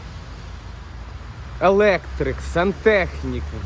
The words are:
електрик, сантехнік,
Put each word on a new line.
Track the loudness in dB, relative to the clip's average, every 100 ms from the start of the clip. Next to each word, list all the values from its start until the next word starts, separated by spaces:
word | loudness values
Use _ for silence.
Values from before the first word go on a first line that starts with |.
| -12 -12 -12 -12 -12 -12 -12 -14 -14 -14 -14 -12 -12 -12 -12 2
електрик, | 6 8 6 4 -2 -2 -2 0 -2
сантехнік, | 2 2 4 4 4 2 -4 -4 -4 -6 -8